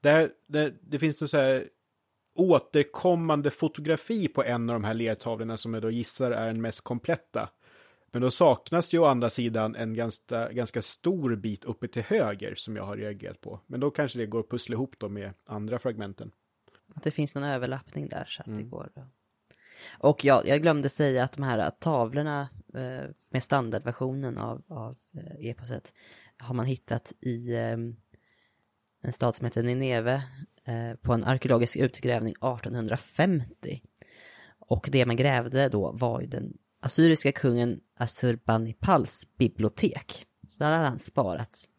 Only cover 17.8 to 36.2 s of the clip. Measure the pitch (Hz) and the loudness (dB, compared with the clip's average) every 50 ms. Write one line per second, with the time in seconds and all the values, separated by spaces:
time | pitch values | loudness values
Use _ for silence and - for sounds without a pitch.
17.8 | - _ - 151 147 131 - - - - - - - - 107 107 107 120 127 - | -10 _ -10 -10 -8 -8 -8 -10 -10 -10 -12 -14 -12 -10 -10 -10 -10 -10 -12 -14
18.8 | - - _ - 127 131 _ _ _ _ _ _ - _ _ _ _ - - - | -14 -14 _ -20 -20 -20 _ _ _ _ _ _ -20 _ _ _ _ -20 -20 -20
19.8 | - - - - - 139 143 - - 139 135 123 - - 135 147 156 170 156 147 | -20 -20 -12 4 4 4 4 6 6 6 6 6 6 4 2 4 6 4 4 4
20.8 | 139 139 - - 156 143 131 127 123 135 - - 139 131 120 110 92 78 - _ | 0 -2 0 2 2 2 4 2 0 0 -2 -6 -4 -2 0 0 0 -2 -2 _
21.8 | - 165 156 131 117 113 127 147 147 156 147 143 143 127 - - - _ - 131 | -2 0 0 2 0 0 -2 -4 -2 -2 -4 -4 -6 -8 -12 -20 -20 _ -10 -10
22.8 | 131 127 131 127 135 139 147 _ _ _ - 131 - - - 139 127 113 113 101 | -8 -8 -8 -10 -12 -12 -14 _ _ _ -4 -4 0 2 0 0 0 0 -4 -4
23.8 | - 120 120 - 135 131 131 139 139 127 120 107 104 113 113 - - _ 170 135 | -4 -4 -6 -4 -4 -4 -4 -4 -6 -6 -6 -6 -6 -8 -8 -10 -12 _ -12 -10
24.8 | 110 113 123 _ _ _ _ 151 165 175 175 - - 117 120 - 123 120 123 117 | -10 -10 -12 _ _ _ _ -16 -14 -14 -16 -12 -10 -10 -10 -10 -10 -10 -10 -10
25.8 | _ - _ _ - - - - - - _ _ - 120 127 123 117 131 131 123 | _ -16 _ _ -20 -20 -20 -20 -20 -20 _ _ -10 -6 -4 -2 -2 -2 -4 -6
26.8 | _ - 117 113 _ - - _ - 127 120 117 120 120 117 117 113 113 113 113 | _ -6 -6 -6 _ -10 -18 _ -6 -6 -6 -4 -4 -4 -4 -2 -2 -2 -4 -4
27.8 | 117 117 117 - - _ _ _ _ _ _ _ _ _ _ _ _ _ _ _ | -6 -8 -10 -12 -20 _ _ _ _ _ _ _ _ _ _ _ _ _ _ _
28.8 | _ _ _ _ - 127 120 - - 120 110 - 123 120 - 127 117 120 123 127 | _ _ _ _ -8 -6 -4 0 0 0 0 0 -4 -4 -2 -2 0 0 0 0
29.8 | 135 131 123 117 113 120 131 139 135 127 131 135 143 _ _ _ _ - 120 117 | 0 0 0 0 0 0 0 -2 -2 -8 -12 -16 -18 _ _ _ _ -8 -6 -6
30.8 | 117 117 117 - - - 123 117 107 - 131 127 - 135 131 117 120 117 - - | -6 -8 -10 -6 0 0 2 2 2 2 0 0 4 4 4 4 4 2 2 0
31.8 | 135 127 - - - 123 120 117 110 110 - - - 131 123 113 - - 120 120 | 0 0 0 -2 -2 -2 0 0 -2 -4 -6 -4 -4 -4 -4 -4 -6 -6 -6 -4
32.8 | 113 107 107 117 - - - - 156 190 185 151 123 - - _ - - - 135 | -2 -2 -4 -4 -6 -8 0 2 2 4 4 2 0 -4 -12 _ -10 -10 -10 -10
33.8 | _ - _ _ - _ - - - - - - - - _ _ - _ - 92 | _ -20 _ _ -20 _ -20 -20 -20 -20 -20 -20 -20 -20 _ _ -4 _ -2 -2
34.8 | - - 135 135 123 123 117 117 131 143 135 123 117 123 131 131 139 135 - 104 | -2 2 4 4 4 4 4 2 4 4 4 2 0 0 2 2 2 4 4 2
35.8 | 98 71 - - 123 120 113 - | 0 0 -2 0 -2 0 0 -2